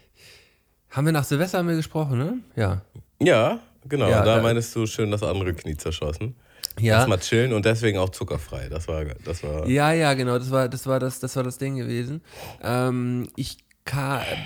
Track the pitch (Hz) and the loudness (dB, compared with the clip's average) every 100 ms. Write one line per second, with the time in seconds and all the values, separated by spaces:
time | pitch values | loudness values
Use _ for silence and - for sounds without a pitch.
0 | _ _ - - _ _ _ _ _ - | _ _ -20 -20 _ _ _ _ _ -2
1 | 156 156 131 143 185 185 170 165 151 156 | 2 2 0 0 0 0 0 0 -2 -2
2 | 147 120 156 247 - - 98 92 - - | 0 0 -2 -4 -6 -2 0 0 -6 -16
3 | - - 160 117 131 233 - _ 135 139 | -18 2 4 6 4 0 -8 _ -6 0
4 | 110 110 101 113 113 117 117 120 110 - | 4 6 6 6 4 2 0 -2 -2 -2
5 | 107 101 82 95 90 80 82 76 80 80 | -2 0 0 0 -2 -4 -6 -6 -6 -4
6 | 76 78 117 - _ - - - 110 110 | -4 -4 -8 -10 _ -12 -10 0 4 6
7 | 127 95 - 113 127 107 110 117 113 98 | 6 2 2 2 2 2 2 2 2 2
8 | 92 - 90 73 - 78 65 80 82 80 | -2 -4 -6 -6 -8 -10 -8 -6 -4 -4
9 | 73 71 - 85 73 78 123 135 151 165 | -4 -8 -8 -8 -6 -4 0 2 4 4
10 | 151 131 123 123 131 131 127 127 135 131 | 2 2 0 0 0 0 0 -2 -2 0
11 | 131 - 127 135 127 123 139 135 117 120 | -2 -4 -6 -4 -4 -4 -6 -4 -4 -4
12 | 123 156 - - - - - 123 127 123 | -4 -8 -12 -16 -16 -10 -2 0 0 0
13 | 123 123 120 - 117 - _ _ - 139 | -2 -2 -4 -8 -10 -10 _ _ -8 -4
14 | 135 135 - - | -2 -4 -4 -6